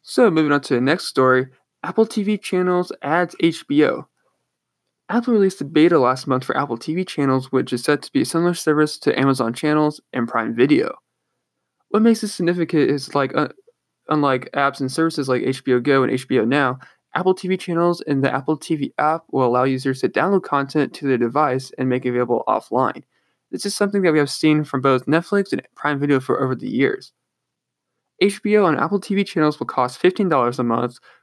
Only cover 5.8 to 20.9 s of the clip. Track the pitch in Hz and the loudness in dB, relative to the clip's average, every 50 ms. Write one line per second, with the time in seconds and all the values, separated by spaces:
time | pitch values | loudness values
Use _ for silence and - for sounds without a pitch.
5.8 | 156 180 175 147 127 123 131 131 - - 131 131 131 - 127 135 143 143 117 117 | 4 6 6 4 4 2 2 0 -2 -2 -2 -2 -2 -2 -4 -4 -4 -4 -6 -6
6.8 | - - 156 180 185 - - - 143 135 131 131 131 - - 131 120 - 127 120 | -6 -6 -4 -4 -6 -6 -4 -2 0 0 0 0 -2 -2 -2 -2 -2 -2 -4 -2
7.8 | - - 147 143 - - - 135 120 - - 165 170 175 175 - - 160 151 151 | 0 0 0 -2 -2 -4 -2 -2 -2 0 0 0 0 0 0 0 -2 0 2 2
8.8 | 151 147 - - - 131 - - 135 139 135 131 117 113 120 - - 151 151 151 | 0 0 -2 -2 -2 -2 0 2 2 2 2 0 -2 -4 -4 -2 -2 0 2 2
9.8 | 151 151 151 - - _ - 131 117 117 - 117 110 113 117 117 123 143 151 127 | 2 0 -2 -6 -12 _ -6 -4 -4 -2 -2 -2 -4 -2 0 2 2 4 4 2
10.8 | - - - - _ _ _ _ _ _ _ _ _ _ _ _ _ _ _ _ | 2 -2 -6 -12 _ _ _ _ _ _ _ _ _ _ _ _ _ _ _ _
11.8 | _ _ - 214 220 233 226 220 220 202 - - 180 165 175 175 165 160 - 156 | _ _ 0 2 4 4 4 2 0 -6 -6 -2 -2 -2 0 -2 -2 0 2 2
12.8 | 139 - 143 139 135 - - 143 135 131 - - 147 - - _ _ _ _ _ | 2 2 0 -2 -4 -4 -2 -2 -2 -2 -2 -2 -4 -4 -6 _ _ _ _ _
13.8 | _ _ _ _ _ - 156 151 147 139 131 127 135 - - 143 139 139 135 - | _ _ _ _ _ -4 -2 0 2 2 0 -2 -4 -6 -2 -2 -2 -2 -2 -2
14.8 | 139 131 131 - 165 165 160 156 135 135 127 123 - 135 131 - - 135 123 123 | -6 -4 -2 -2 -2 -2 -2 -4 -2 -2 -2 0 0 -2 -4 -2 -2 0 0 2
15.8 | 123 143 135 135 135 - - 127 - - 131 123 107 117 135 147 143 127 127 135 | 2 2 2 2 2 2 0 -2 -2 -2 0 0 2 2 2 0 0 0 -2 -6
16.8 | - - _ _ _ _ - - 185 185 185 - - 185 190 185 - - 170 165 | -12 -20 _ _ _ _ -6 -2 0 0 0 0 -2 -4 -4 -4 -4 -4 -2 0
17.8 | 170 175 170 170 - - 143 135 135 131 120 139 131 - 156 147 - - 165 147 | 0 0 0 -2 -4 -2 -2 0 0 0 -2 -2 -2 -4 -4 -4 -4 -4 -4 -4
18.8 | 139 - - - 147 151 160 - - _ - 135 127 120 120 123 127 135 131 131 | -4 -4 -4 -2 0 0 -2 -2 -6 _ -2 0 2 2 2 2 2 0 0 -2
19.8 | 131 139 131 131 - 113 - - 151 185 202 185 - - 147 139 139 135 - 151 | -2 -4 -2 -2 -2 -2 0 0 0 2 0 0 0 0 -2 -2 -2 -2 0 -2
20.8 | 139 - | -2 -2